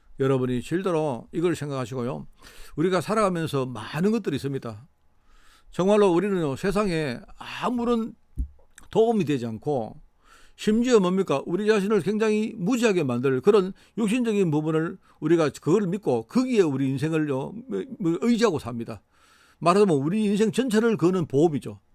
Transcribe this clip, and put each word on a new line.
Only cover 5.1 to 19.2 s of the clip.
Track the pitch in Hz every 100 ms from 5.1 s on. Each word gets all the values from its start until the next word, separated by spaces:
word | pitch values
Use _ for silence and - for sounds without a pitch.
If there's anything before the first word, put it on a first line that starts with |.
| _ _ - - _ -
정말로 | - 185 214 202
우리는요, | 170 202 190 151 131
세상에 | 190 190 214 160 147 120 - -
아무런 | - - 185 240 240 240 226 - _ - - - - - -
도움이 | - 226 220 147
되지 | 143 117
않고 | 110 - 139 107 - - _ _ - - -
심지어 | - 220 240 233
뭡니까? | 180 190 185 139 -
우리 | 175 208
자신을 | 220 196 214
굉장히 | 160 214 220 214 220 -
무지하게 | 175 254 233 180
만들 | 139 120 135 131
그런 | 160 214 185 - _ -
육신적인 | 214 254 226 202 185
부분을 | 147 156 160 165 190 _ _
우리가 | 151 165 151 -
그걸 | - 196 196
믿고 | 208 - 120
거기에 | 113 226 262 233
우리 | 170 131 135
인생을요, | 135 151 160 151 131 147 - 254
뭐, | 196 262 233
뭐 | 165 170
의지하고 | 233 233 226 151
삽니다. | 117 117 113 110 _ _